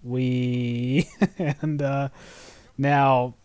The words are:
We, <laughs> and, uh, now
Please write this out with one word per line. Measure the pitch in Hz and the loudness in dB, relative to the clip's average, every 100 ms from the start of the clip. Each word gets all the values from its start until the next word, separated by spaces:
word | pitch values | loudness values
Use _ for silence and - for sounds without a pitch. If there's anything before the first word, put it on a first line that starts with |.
We, | 120 127 127 127 123 123 120 120 123 135 143 - | -6 -4 -2 0 -2 -2 -2 -4 -2 0 -2 -2
<laughs> | 190 - | -2 -2
and, | 165 143 156 147 | -4 -4 -4 -2
uh, | 139 139 139 - - - - - - - | -2 -2 -4 -8 -20 -20 -20 -20 -20 -4
now | 139 143 139 131 123 123 | 2 4 4 4 0 -6